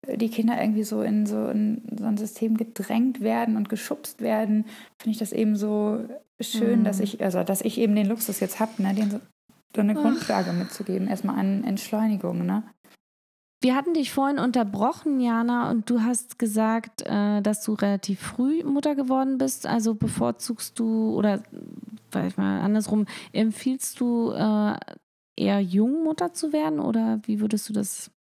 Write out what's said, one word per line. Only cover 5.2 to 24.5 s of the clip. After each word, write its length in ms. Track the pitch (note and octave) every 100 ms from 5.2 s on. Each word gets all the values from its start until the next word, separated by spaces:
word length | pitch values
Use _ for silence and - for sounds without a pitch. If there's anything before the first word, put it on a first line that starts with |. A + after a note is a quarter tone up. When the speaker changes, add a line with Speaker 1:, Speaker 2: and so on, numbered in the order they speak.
| A3
Speaker 1:
eben 240 | - A3 G#3+
so 440 | G#3+ G#3+ G#3 A3 A3+ C4+ _ _
schön, 400 | - A3 A#3 A#3
Speaker 2:
Mhm. 40 |
Speaker 1:
dass 160 | A3 G3
ich, 220 | G3+ -
also, 200 | G3 F3+
dass 180 | F3 F#3+
ich 160 | A3 A3+
eben 160 | A3+
den 120 | G#3 G3
Luxus 340 | A3+ - G3
jetzt 200 | F#3 -
hab, 180 | A3 A3+
ne, 160 | G3
denen 160 | G3 G#3
so, 100 | G#3 - _ _ _ _
so 60 | -
eine 140 | G#3 D3
Speaker 3:
Ach. 60 |
Speaker 1:
Grundlage 500 | - - - G3+ F3+
mitzugeben, 560 | F3 F#3 - G3+ F#3 F#3+
erstmal 300 | F#3+ G3 -
an 260 | G3 G3
Entschleunigung, 800 | - G3 - G#3+ A3 G3+ F3 F3 F3
ne? 160 | G3 A3 _ _ _ _ _ _ _ _ _
Speaker 3:
Wir 120 | B3+
hatten 200 | B3+ C#4
dich 180 | E4 C4+
vorhin 260 | - C4+ C#4+
unterbrochen, 800 | B3 B3 G#3+ G3 A#3 - D#4+ C4+
Jana, 520 | A#3+ A3+ A#3 A#3+ A#3+
und 180 | A#3 G#3
du 140 | A#3+
hast 360 | A3+ A#3+ - -
gesagt, 640 | A3+ G#3+ A3 A3+ A3 -
äh, 380 | - G#3 G#3 G#3
dass 240 | G3+ G#3
du 80 | -
relativ 480 | G#3+ G3+ G3+ - G3
früh 420 | - - B3+ D#4+
Mutter 320 | D4 C#4 D4+
geworden 440 | C#4+ B3+ C4 C4+ C4
bist. 280 | C4+ - -
Also 280 | A#3 A3
bevorzugst 840 | G#3+ A3+ - A#3 A3+ - A3+ - -
du 360 | A3+ A3 A3 G#3+
oder, 240 | G#3 G3 - G1+ G1+ G1+ - A3 _
sag 140 | - F#3
ich 100 | F#3+
mal, 240 | G3 G3
andersrum, 460 | G3 G#3+ G3+ G#3+ G#3 - -
empfiehlst 680 | - A3 G#3 C4 C4 - -
du, 320 | B3 A#3 A#3
äh, 420 | - G#3+